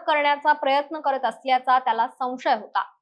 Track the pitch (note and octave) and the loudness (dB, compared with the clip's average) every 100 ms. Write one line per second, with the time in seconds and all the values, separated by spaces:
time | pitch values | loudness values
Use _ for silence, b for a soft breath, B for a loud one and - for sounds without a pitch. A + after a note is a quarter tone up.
0 | - D4+ D4 C#4+ D4+ D4 C#4+ C#4+ C#4+ D#4+ | 0 2 2 2 2 0 2 0 0 -4
1 | D4 C4 A#3+ - C4 B3+ C4 B3+ B3+ A3+ | -2 -2 -2 -4 0 0 2 2 2 0
2 | B3 - B3+ B3+ C#4+ A3+ - E3 - _ | -2 -4 -6 -4 0 0 -2 -6 -6 _